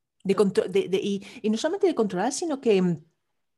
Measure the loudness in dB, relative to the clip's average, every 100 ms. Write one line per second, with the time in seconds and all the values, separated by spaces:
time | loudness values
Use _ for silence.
0 | _ _ -2 2 2 2 0 0 0 0
1 | -2 -4 -8 -6 -2 -2 -2 0 2 2
2 | 0 0 -2 -2 -4 -2 2 4 4 0
3 | -6 _ _ _ _